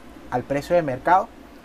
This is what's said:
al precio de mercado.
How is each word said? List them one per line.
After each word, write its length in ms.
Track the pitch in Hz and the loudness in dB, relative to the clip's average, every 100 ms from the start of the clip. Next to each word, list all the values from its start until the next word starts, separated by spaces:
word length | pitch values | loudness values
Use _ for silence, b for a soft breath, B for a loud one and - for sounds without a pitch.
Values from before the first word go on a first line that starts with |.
| - - - | -20 -20 -6
al 120 | 127 | -6
precio 320 | 123 139 139 | -2 -4 0
de 80 | 175 | 2
mercado. 460 | 151 123 165 185 226 - - - | 2 -2 2 2 2 -10 -20 -20